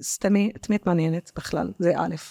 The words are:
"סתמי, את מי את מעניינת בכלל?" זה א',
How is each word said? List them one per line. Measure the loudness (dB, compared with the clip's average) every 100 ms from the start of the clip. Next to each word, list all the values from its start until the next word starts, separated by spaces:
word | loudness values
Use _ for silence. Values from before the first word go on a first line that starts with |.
"סתמי, | -8 -2 2 4 2 -2
את | -2
מי | 0
את | 2
מעניינת | 2 2 0 -6 -12
בכלל?" | -6 -4 -4 0
זה | 0 2
א', | -2 -6 -12